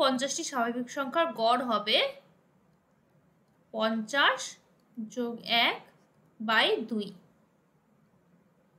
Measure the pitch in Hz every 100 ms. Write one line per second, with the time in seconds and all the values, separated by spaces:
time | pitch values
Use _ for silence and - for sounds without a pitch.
0 | 277 254 269 330 311 269 233 240 247 294
1 | 269 320 330 226 226 254 254 208 208 277
2 | 539 - _ _ _ _ _ _ _ _
3 | _ _ _ _ _ _ _ 220 220 226
4 | 220 285 330 523 - - _ _ _ -
5 | 214 247 233 226 - 233 262 440 - _
6 | _ _ _ - 220 220 302 415 220 220
7 | 190 175 _ _ _ _ _ _ _ _
8 | _ _ _ _ _ _ _